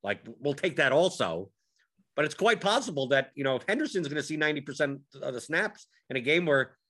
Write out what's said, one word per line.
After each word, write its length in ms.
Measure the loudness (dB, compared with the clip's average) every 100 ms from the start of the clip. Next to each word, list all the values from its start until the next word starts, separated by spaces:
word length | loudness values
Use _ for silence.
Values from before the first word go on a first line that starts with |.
Like, 160 | -4 -6 -8 -4
we'll 140 | -2
take 220 | 0 -2 2
that 160 | 4
also. 580 | 4 2 2 -2 -2 -8 _ _ _ _ _ _ -2
But 100 | -2
it's 100 | 2
quite 260 | 2 2
possible 460 | 2 0 0 -4 2
that, 240 | 2 0
you 100 | -4
know, 120 | -2 -2
if 80 | -2
Henderson's 400 | -2 -2 -2 -4
gonna 140 | -4
see 160 | -4 -2
ninety 240 | 0 -2
percent 380 | -6 -2 -2 -2 _ -10
of 120 | -8
the 80 | -8
snaps 460 | -2 -2 -2 -6 -20 _ _
in 60 | -4
a 40 |
game 240 | 2 2 4
where 300 | 2 2 _ _